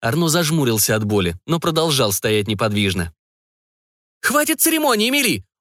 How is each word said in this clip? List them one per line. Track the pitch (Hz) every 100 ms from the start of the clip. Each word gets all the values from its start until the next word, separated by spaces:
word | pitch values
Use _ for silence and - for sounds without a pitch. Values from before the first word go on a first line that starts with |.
Арно | 117 131 165
зажмурился | 160 160 165 131 110 - 110
от |
боли, | 107 104 87 85 -
но | 170
продолжал | 170 160 165 139 113
стоять | 95 117 107 101
неподвижно. | 104 113 104 101 92 85 - _ _ _ _ _ _ _ _ _ _
Хватит | - 285 302 311
церемонии, | - 320 302 226 220
Эмили! | 277 262 120 - _